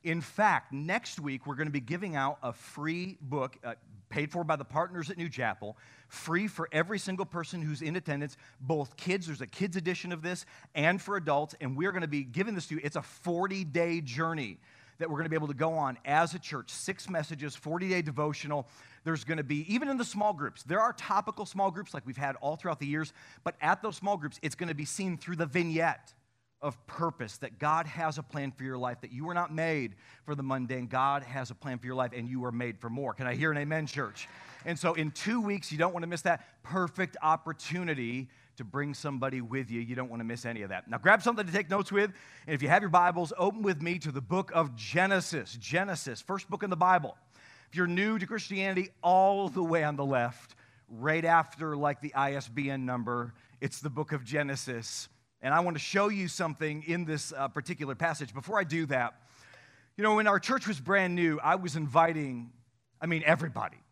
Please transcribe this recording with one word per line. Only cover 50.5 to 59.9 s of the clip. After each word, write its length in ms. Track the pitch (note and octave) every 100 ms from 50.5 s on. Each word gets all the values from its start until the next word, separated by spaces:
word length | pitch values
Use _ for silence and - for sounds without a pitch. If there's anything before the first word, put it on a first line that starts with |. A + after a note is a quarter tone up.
| - - _ _
right 360 | A2+ C#3 D#3+
after, 520 | E3 E3 D#3 C#3+ D#3 D3
like, 240 | C#3+ C#3+
the 140 | D3
I 180 | C3+ C#3
S 160 | C#3 A#2+
B 220 | A#2 C#3
N 160 | C3+ B2+
number, 480 | B2 A#2 A#2+ A#2+ - _ -
it's 200 | C#3+ -
the 100 | D3
book 220 | C3 D3+
of 120 | D3+
Genesis. 840 | A#2 D3 C#3+ C3+ - A#2+ A2 - - _ _ _
And 100 | C3
I 80 | D#3
want 160 | F3 D#3
to 40 |
show 280 | - G3 G#3
you 200 | G3+ F3+
something 540 | - E3 D3 D#3 D3+
in 200 | D3+ E3+
this, 280 | D#3+ D3+ - C#3
uh, 100 | C#3
particular 460 | D3+ C#3 F3 C#3
passage. 380 | B2+ E3 D3+ C#3
Before 260 | B2+ E3+ G#3
I 60 |
do 220 | E3+ E3 D#3
that, 340 | C3 A#2+ - _ - - - - - _